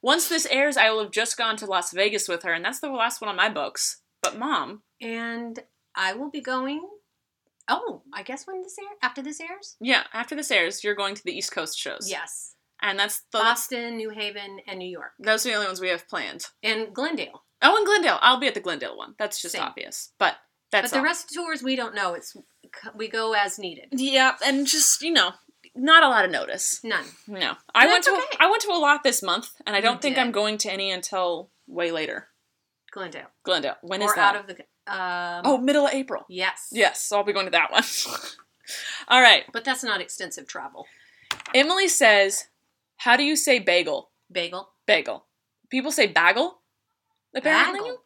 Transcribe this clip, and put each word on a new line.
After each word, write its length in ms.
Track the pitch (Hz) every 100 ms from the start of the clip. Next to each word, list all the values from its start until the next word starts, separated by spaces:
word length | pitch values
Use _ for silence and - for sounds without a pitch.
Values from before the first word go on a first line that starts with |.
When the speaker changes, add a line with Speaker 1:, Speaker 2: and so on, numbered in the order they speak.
Speaker 1:
Once 260 | 247 330 -
this 180 | 330 -
airs, 280 | 262 294 262
I 140 | 220
will 120 | 220
have 80 | 202
just 260 | 214 220 -
gone 180 | 226 220
to 100 | 214
Las 280 | 185 175
Vegas 340 | 175 208 202 -
with 160 | 170
her, 80 | 180
and 140 | 170 190
that's 160 | 262
the 80 | 294
last 320 | 262 233 -
one 80 | 208
on 80 | 185
my 100 | 214
books. 540 | 180 139 - - - _ _
But 160 | - 214
Mom." 440 | 262 233 131 208 _ _
Speaker 2:
And 580 | 226 233 233 233 233 226 - _ _ -
I 160 | 190
will 180 | 214 285
be 120 | 294
going, 440 | 254 254 262 302 370 415 _ _ _ _ _ _ -
oh, 300 | 247 480 165 _
I 120 | 185
guess 240 | 196 269 -
when 160 | 381
this 120 | 370 -
air, 80 | 403 415
after 180 | 254 262
this 180 | 277 294
airs? 360 | 330 392 403 -
Speaker 1:
Yeah, 240 | 240 240 -
after 240 | 220 240 302
this 140 | 294
airs, 340 | 208 170 202
you're 120 | 208 202
going 180 | 196
to 100 | 202
the 80 | 180 180
East 140 | 190
Coast 260 | - 160 -
shows. 320 | - - 196
Speaker 2:
Yes. 460 | 156 165 - - _ _ -
Speaker 1:
And 160 | 208 196
that's 220 | 208 - _
the 60 | 220
Speaker 2:
Boston, 580 | 226 233 - 247 233 233
New 120 | 220
Haven, 500 | 214 208 208 202 196 -
and 140 | 190
New 80 | 180
York. 220 | 170 - _
Speaker 1:
Those 260 | 202 220 247
are 40 |
the 60 | 214
only 120 | 196
ones 120 | 185
we 100 | 185
have 180 | 170 -
planned. 400 | 180 104 - - _
Speaker 2:
And 280 | 214 220 220 208
Glendale. 480 | 302 294 - - _ _
Speaker 1:
Oh, 160 | 285 427
and 80 | 403
Glendale. 320 | 415 311 180
I'll 160 | 240 254
be 80 | 254
at 80 | 208
the 40 |
Glendale 380 | 180 151 113 60
one. 160 | - -
That's 200 | 208 -
just 140 | 170
Speaker 2:
Same. 80 | 101
Speaker 1:
obvious. 520 | - - - - - _
But 200 | 180 - _ _ _
that's 180 | 208 -
Speaker 2:
But 60 | 269
the 20 |
Speaker 1:
all. 40 |
Speaker 2:
rest 220 | 294 349 -
of 100 | 349
tours, 260 | 339 302
we 140 | 254 262
don't 180 | 233
know. 220 | 202 185 170
It's, 200 | - 202 _ _ _ - 214 208
we 120 | 220
go 260 | 226 226
as 260 | 214 202 202
needed. 300 | 185 156 -
Speaker 1:
Yeah, 440 | 262 269 262 262 262
and 220 | 262 277 277
just, 380 | 311 294 -
you 80 | 311
know, 220 | 311 185 - _ _ _ -
not 260 | 277 330
a 40 | 294
lot 180 | 233 185
of 60 |
notice. 520 | 143 78 - - -
Speaker 2:
None. 220 | 226 185 - - -
Speaker 1:
No. 280 | 196 135 - - -
I 80 |
Speaker 2:
And 80 | 285
Speaker 1:
went 140 | 359 349
Speaker 2:
that's 20 |
Speaker 1:
to 60 |
Speaker 2:
okay. 240 | 392 508 -
Speaker 1:
a, 40 | 330
I 40 |
went 140 | 427
to 80 | 415
a 80 | 349
lot 240 | 294 294
this 180 | 277 269
month, 300 | 185 185 - - -
and 80 | 202
I 40 |
Speaker 2:
You 40 |
Speaker 1:
don't 180 | 226 240
think 140 | 285 262
Speaker 2:
did. 60 |
Speaker 1:
I'm 100 | 254
going 260 | 202 214 214
to 120 | 208
any 180 | 190 196
until 640 | 185 180 190 180 165 190 _ -
way 240 | 175 170
later. 380 | 165 156 - - _ _ _ _ _ -
Speaker 2:
Glendale. 360 | 202 180 147 - _
Speaker 1:
Glendale. 320 | - 180 135 -
When 200 | 170 190
Speaker 2:
Or 40 | 208
Speaker 1:
is 100 | 208
that? 200 | 202 202
Speaker 2:
out 140 | 196
of 60 | 175
the, 60 | - _ -
um, 500 | 196 180 175 175 175 233
Speaker 1:
Oh, 120 | 262
middle 260 | 262 294 285
of 80 |
April. 320 | 269 262 208 -
Speaker 2:
Yes. 400 | 180 185 - -
Speaker 1:
Yes, 300 | 226 196 -
so 140 | - 202
I'll 60 |
be 100 | 202
going 120 | 196 190
to 60 |
that 200 | 170 156
one. 120 | 208
<laughs> 1200 | - - - - - - _ _ - - - - -
All 120 | 254
right. 220 | 240 175 -
Speaker 2:
But 120 | 226 233
that's 180 | 254
not 180 | 240 202
extensive 460 | - - 180 - 139
travel. 400 | - 135 - - _ _ _ _ - -
Speaker 1:
Emily 340 | 254 294 381 381
says, 580 | - 240 202 196 196 - _ _ _ _ _
"How 180 | 240 247
do 80 |
you 120 | 285 311
say 240 | - 247
bagel?" 500 | 185 175 160 147 - _ _
Speaker 2:
Bagel. 400 | 180 175 180 - _ -
Speaker 1:
Bagel. 380 | 185 151 107 _ _ _ _ _
People 220 | 262 269
say 160 | 302 208
bagel, 540 | 165 175 208 339 - _ _ _ _ _ _ _ 262
apparently. 440 | 285 311 311 381
Speaker 2:
Bagel. 240 | 453 508